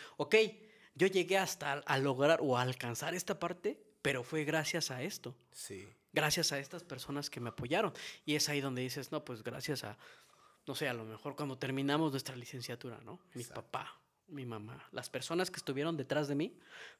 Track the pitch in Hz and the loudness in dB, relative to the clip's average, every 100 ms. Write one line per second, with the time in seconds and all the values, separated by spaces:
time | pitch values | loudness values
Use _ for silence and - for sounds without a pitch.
0 | - - 143 214 220 - - - - - | -12 -4 6 6 6 0 -18 -20 -20 2
1 | - 190 180 190 185 - 147 143 - 139 | 4 4 4 4 2 0 -2 -2 2 4
2 | 139 127 143 165 147 123 127 127 120 117 | 4 6 6 6 6 4 4 0 -2 -2
3 | 156 180 - 175 170 175 - - - _ | -2 -2 -2 -2 -2 -2 -4 -4 -10 _
4 | 139 131 120 160 147 156 151 170 - 127 | 0 0 0 0 2 2 2 0 -2 -2
5 | 156 - - 127 _ - - 98 98 - | -6 -6 -10 -12 _ -14 -10 -10 -12 -18
6 | _ 151 151 147 156 139 143 175 - 127 | _ 2 4 4 2 0 -4 -10 -10 -10
7 | - 143 143 - 120 - 131 165 208 - | -4 -4 -4 -4 -6 -4 0 2 2 -2
8 | - - - 147 147 147 135 127 127 143 | -10 -8 0 2 2 2 0 -2 -2 -4
9 | 127 151 147 117 110 139 135 135 107 - | -4 -4 -4 -6 -6 -6 -4 -4 -4 -10
10 | - - - _ - _ - 131 147 123 | -16 -20 -20 _ -20 _ -8 -2 -2 -2
11 | 110 107 147 139 147 127 131 135 139 147 | -6 -8 -8 -4 -4 -2 -2 0 2 4
12 | 160 135 131 127 120 131 120 120 131 110 | 4 2 -2 -8 -10 -10 -8 -8 -8 -10
13 | - 180 _ - - 127 - 135 - - | -12 -16 _ -12 -10 -10 -6 -6 -8 -14
14 | _ _ - 147 123 110 107 127 - - | _ _ -14 -10 -6 -6 -8 -12 -10 -10
15 | 117 127 - 165 180 - - 135 156 165 | -6 -6 -2 0 0 -2 -4 -2 0 -2
16 | 131 147 143 143 180 - - - - | 0 0 2 2 0 -4 -18 -18 -18